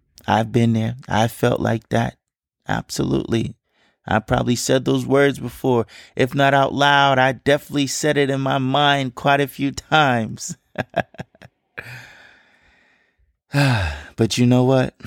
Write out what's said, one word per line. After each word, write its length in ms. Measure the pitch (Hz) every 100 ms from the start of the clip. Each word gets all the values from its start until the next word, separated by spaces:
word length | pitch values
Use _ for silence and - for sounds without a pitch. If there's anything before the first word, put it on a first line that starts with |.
| _ _ -
I've 220 | 104 113
been 220 | 113 117
there. 200 | 110 113 123 -
I 180 | 104 117
felt 340 | - 123 -
like 280 | 113 113 -
that. 280 | 117 117 - _ _ _ _ -
Absolutely. 880 | - - - 139 135 - 113 - - _ _ _ _ -
I 140 | 113
probably 340 | - 123 120
said 300 | 120 - 131
those 200 | 127 135
words 360 | 123 135 143 135
before. 460 | 120 - 135 120 110 - -
If 200 | - 127
not 200 | 139 139
out 180 | 139 135
loud, 460 | 131 143 143 139 131
I 140 | 131
definitely 560 | 120 - 143 - 143 135
said 280 | - 156 143
it 140 | 135
in 100 | 135
my 180 | 135 139
mind 580 | 131 139 147 139 131 -
quite 240 | 139 139
a 80 | 139
few 240 | - 139
times. 840 | 131 - 156 143 120 110 120 - -
<laughs> 40 | _ - - - - - - _ - _ _ - - 123 - - - _ _ _ _ _ _ _ _ _ _ _ _ 143 139 113 85 71 - -
But 220 | 113 -
you 80 | 123
know 180 | 123
what? 300 | 127 131 127 _